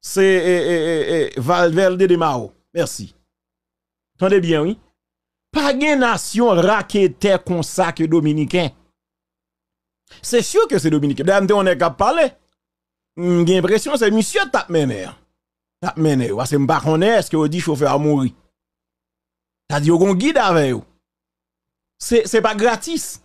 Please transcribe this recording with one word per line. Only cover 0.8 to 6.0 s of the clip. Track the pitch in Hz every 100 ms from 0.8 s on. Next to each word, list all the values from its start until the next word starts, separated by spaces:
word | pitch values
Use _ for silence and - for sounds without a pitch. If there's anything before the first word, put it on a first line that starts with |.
| 156 160 139 165 139 -
et, |
Valverde | 120 175 175 165 190 180
de | 190 175
Mao. | 160 127 107 _ _
Merci. | 170 143 - 104 _ _ _ _ _ _ _ _ _ _ _
Tendez | 185 196
bien, | 170 160
oui. | 151 220 _ _ _ _ _ _ _ 302
Pa | 285
gen | 262 302 285